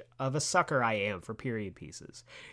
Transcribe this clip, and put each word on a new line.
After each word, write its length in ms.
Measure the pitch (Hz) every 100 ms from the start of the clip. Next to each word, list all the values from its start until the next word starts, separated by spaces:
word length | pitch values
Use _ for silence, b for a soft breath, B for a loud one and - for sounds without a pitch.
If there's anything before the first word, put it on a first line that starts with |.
| - -
of 160 | 135 139
a 60 |
sucker 420 | 147 185 170 143
I 120 | 120 107
am 260 | 101 95
for 140 | - 110
period 400 | 131 113 101 -
pieces. 500 | 71 - - - - B B